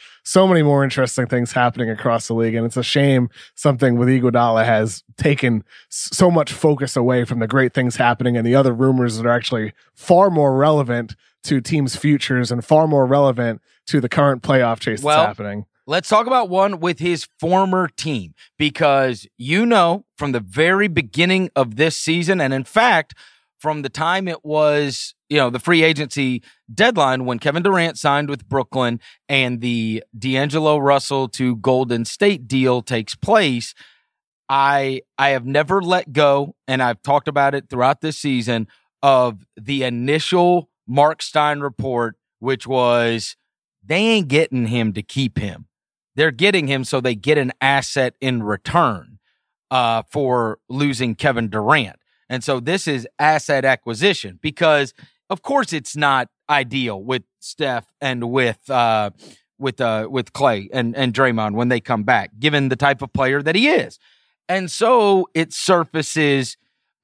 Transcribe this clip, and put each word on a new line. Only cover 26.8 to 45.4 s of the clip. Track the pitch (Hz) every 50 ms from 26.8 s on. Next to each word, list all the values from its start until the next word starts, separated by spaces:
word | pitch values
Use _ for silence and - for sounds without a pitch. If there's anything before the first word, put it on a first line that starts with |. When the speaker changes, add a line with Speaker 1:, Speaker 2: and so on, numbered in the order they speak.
| 214 247 233 - 143 131 131 131 127
Speaker 2:
when | 123 123 113
Kevin | - 151 143 170
Durant | 175 196 190 180 165 165 - -
signed | - 147 139 143 147 143
with | 143 - - -
Brooklyn | - 139 120 - - 131 123 120 117 117 - - - _ _ -
and | 143 135 131 123 123 113
the | 120 123 120 117 113 110 110 110 - _ -
D'Angelo | 110 113 131 131 131 143 147 135 160 156 151 151 147
Russell | 139 139 139 135 - - 139 135 135 117
to | - - 131 127 120
Golden | 113 92 131 127 127 131 120 120 117 117
State | - - - 202 202 202 139 123
deal | 107 131 131 131 127 123 123
takes | - - 127 113 107 - -
place, | - - - 226 214 190 143 127 120 113 - - - - - _ _ _ _ _ _ _ _ _ _ _ -
I, | 135 139 139 139 143 139 135 135 131 127 - _ _ -
I | 139 139
have | 139 131 120
never | 131 139 147 151 143 190 196
let | 180 170 180 180 - 151
go, | 123 147 147 143 139 143 143 143 - _ _ -
and | 131 131
I've | 127 123 117 -
talked | - 143 139 143 - 151
about | 143 143 139 139 139
it | 139 131 -
throughout | 135 123 123 135 143 -
this | - 156 147 -
season, | - 147 131 123 110 120 120 117 110 - _ _ _ _ _ -
of | - 139 135 127 127 120 110 92 - _ _
the | - 107 120 143 139
initial | 127 127 120 120 123 139 151 160 - - 180 180 175 175 180 175 170 _ _ _ _
Mark | - 127 139 147 156 160 -
Stein | - - - 156 147 151 147 143
report, | 143 143 123 - - 135 123 120 117 113 - _ _ _ _ -
which | 110 127 135 117 -
was | 117 135 127 123 120 120 120 120 117 117 113 - - - _ _ _ _ _ _ _ _ _ _
they | 98 156
ain't | 185 214 226 226 214 175 135
getting | 135 151 160 - 131 127 117
him | 107 120 120 113 110
to | 95 107
keep | 98 - - 135 135 117 -
him. | -